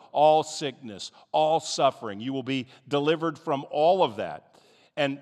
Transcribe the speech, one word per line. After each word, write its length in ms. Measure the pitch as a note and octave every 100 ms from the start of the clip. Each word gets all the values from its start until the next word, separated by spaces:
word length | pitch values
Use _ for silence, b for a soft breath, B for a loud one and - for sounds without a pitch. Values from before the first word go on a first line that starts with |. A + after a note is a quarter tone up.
| B
all 320 | C#3 D3+ D#3
sickness, 680 | D#3 - D3 A#2+ B2 F#2+ - B B
all 280 | D#3 D#3 D#3+
suffering. 600 | - - C#3 - A2+ G2
You 120 | B2
will 120 | C3+
be 240 | B2 C3+ B2 B -
delivered 520 | C#3+ C#3+ D#3+ E3 D3+
from 260 | E3+ C3+ -
all 320 | D3+ D#3+ F#3+
of 140 | D3+ G#2
that. 440 | F2 D2+ _ _ b b b -
And 240 | C#3+ C#3